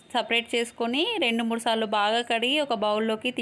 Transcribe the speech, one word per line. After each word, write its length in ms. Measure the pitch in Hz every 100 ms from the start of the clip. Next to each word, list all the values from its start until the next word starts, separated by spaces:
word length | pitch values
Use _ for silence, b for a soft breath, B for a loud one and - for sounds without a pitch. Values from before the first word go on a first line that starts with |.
| -
సపరేట్ 340 | 247 220 233 233
చేసుకొని 480 | 240 233 - 233 262 440 427 247
రెండు 180 | 226 233
మూడు 140 | 226 233
సార్లు 220 | 220 220 214
బాగా 220 | 208 233 233
కడిగి 300 | 233 247 294 285
ఒక 100 | 220
బౌల్లోకి 480 | 214 214 220 220 247 247